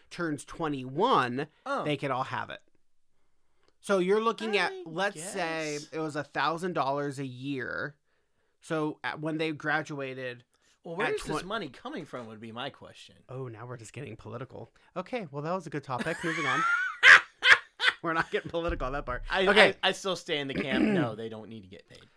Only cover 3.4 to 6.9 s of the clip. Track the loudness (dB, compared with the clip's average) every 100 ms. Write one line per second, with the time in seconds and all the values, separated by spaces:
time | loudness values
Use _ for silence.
3.4 | _ _ _ _ 2 4 6 4 4 0
4.4 | 0 2 2 -2 -8 -2 -2 -2 -6 -2
5.4 | -2 -2 -4 -6 -6 -6 -4 -4 -4 0
6.4 | 0 0 -2 0 0